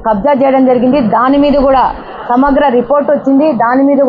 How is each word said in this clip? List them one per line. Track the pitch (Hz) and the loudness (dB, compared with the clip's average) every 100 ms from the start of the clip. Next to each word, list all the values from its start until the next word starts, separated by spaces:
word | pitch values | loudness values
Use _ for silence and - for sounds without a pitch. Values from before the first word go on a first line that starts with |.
| 226 | -4
కబ్జా | 208 262 | -2 0
చేయడం | 277 269 262 254 | 0 0 2 2
జరిగింది. | 247 254 285 214 220 | 2 0 0 0 0
దాని | 262 285 | 0 2
మీద | 285 277 269 | 2 2 2
కూడా | 262 208 - - - - | 0 0 -4 -14 -12 -4
సమగ్ర | 247 285 262 285 | 0 0 2 0
రిపోర్ట్ | 240 240 294 294 | 0 0 -2 0
వచ్చింది. | 285 269 269 311 | -2 0 0 0
దాని | 226 233 262 | 0 0 0
మీద | 277 277 | 0 2